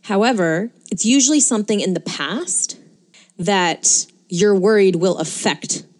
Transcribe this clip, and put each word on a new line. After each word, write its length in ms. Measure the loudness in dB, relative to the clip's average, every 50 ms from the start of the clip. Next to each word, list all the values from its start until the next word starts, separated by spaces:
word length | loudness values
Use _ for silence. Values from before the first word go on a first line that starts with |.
| _
However, 680 | -2 0 2 2 2 2 2 0 0 0 -2 -2 -6 _ _ _ -10
it's 140 | -6 -4 0
usually 340 | 2 2 4 4 4 2 2
something 400 | 2 2 0 -2 -2 -2 -2 -2
in 140 | 0 -2 -2
the 60 | -2
past 760 | -4 -6 -6 -6 -6 -6 -6 -6 -8 -6 -4 -4 -4 -6 -8 -14 -18 -20 _ _ _ _ _ -20 -20 _ _ -6
that 680 | -2 0 2 2 2 0 -2 -2 0 0 0 0 -2 -6 _ _ _ _
you're 260 | -2 2 2 4 4
worried 420 | 4 4 4 4 4 4 4 2 2
will 200 | 0 0 0 -2
affect 680 | -4 -8 -6 -4 -4 -4 -4 -4 -6 -8 -8 -8 -10 -16 _ _